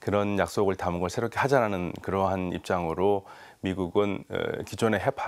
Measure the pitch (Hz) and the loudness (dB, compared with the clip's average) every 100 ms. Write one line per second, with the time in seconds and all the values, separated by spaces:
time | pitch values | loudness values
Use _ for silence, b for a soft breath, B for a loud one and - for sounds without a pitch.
0 | - 101 101 98 87 - 98 95 90 87 | 0 2 2 2 0 2 0 0 -2 -2
1 | 87 - - - 139 135 107 95 87 - | -2 -2 -4 0 2 4 4 0 -4 -4
2 | - 95 95 95 90 87 - 92 82 80 | -2 0 2 0 -2 -4 -2 0 0 2
3 | 98 101 B B B B 95 92 90 104 | 2 2 B B B B -4 -2 0 2
4 | 101 98 - 95 - - - 104 110 104 | 2 -2 -4 -4 -2 -4 -8 -2 0 2
5 | 135 - | 0 -4